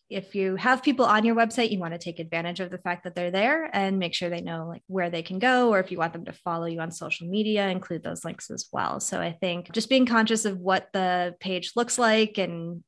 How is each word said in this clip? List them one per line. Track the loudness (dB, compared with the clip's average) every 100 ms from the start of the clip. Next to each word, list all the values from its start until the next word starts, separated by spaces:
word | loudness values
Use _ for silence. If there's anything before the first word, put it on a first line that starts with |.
| -10
if | -10 -6 -2
you | 0 2
have | 2 2
people | 2 4
on | 4 6
your | 4
website, | 4 2 2 0
you | 0
wanna | -4 -6
take | -8 -8
advantage | -4 -4 -4 -6
of | -6
the | -6
fact | -6 -6
that | -6 -4
they're | -2
there | 2 2 2 0
and | 0 2 0
make | 0
sure | -2 -4
they | -4
know, | -6 -8 -8
like, | -10 -6
where | -2 -2
they | -2
can | -4 0
go, | 4 6 6
or | 4
if | 2
you | -2
want | -2
them | -4 -12
to |
follow | -8 -4 -4 -4
you | -4
on | -6
social | -6 -8 -8 -4
media, | 0 2 2 2
include | -2 -4 -6
those | -6 -8
links | -10 -10 -12
as | -12 -8
well. | -4 -4 -4
So | -4 -4
I | -4
think | -4 -4 -4 -4
just | -4 4
being | 4 6
conscious | 4 4 2
of | 0 -2
what | 0 0 0
the | -2 0 0 -2 -4
page | -6 -4 -4
looks | -2 -2 2
like | 4 4 2 0
and | -4 -4 -8 -10